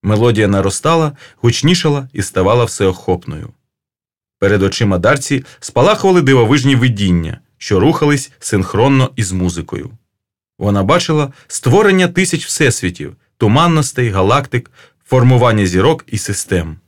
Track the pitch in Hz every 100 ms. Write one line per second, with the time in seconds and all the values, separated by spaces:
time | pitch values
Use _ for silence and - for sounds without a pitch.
0 | 98 107 120 107 104 98 95 - 151 165
1 | 151 147 - _ 120 120 151 180 156 143
2 | 131 - 98 92 92 120 113 - 95 92
3 | - 90 - 76 78 _ _ _ _ _
4 | _ _ _ _ 98 101 98 - 107 90
5 | 104 143 - 135 - - - - 160 214
6 | 196 180 135 131 113 143 131 127 123 104
7 | 98 87 80 - _ _ - 95 123 156
8 | 147 143 - _ - 101 92 98 131 135
9 | 127 - 98 92 90 85 80 - - 113
10 | _ _ _ _ _ _ 104 101 95 175
11 | - 156 139 - _ - 127 175 208 190
12 | 175 180 185 156 - - 143 - 90 -
13 | 69 - _ _ 107 127 170 156 135 -
14 | 120 95 95 135 135 123 - _ - _
15 | _ 131 123 127 120 110 95 92 117 156
16 | - 107 - 101 - 90 80 78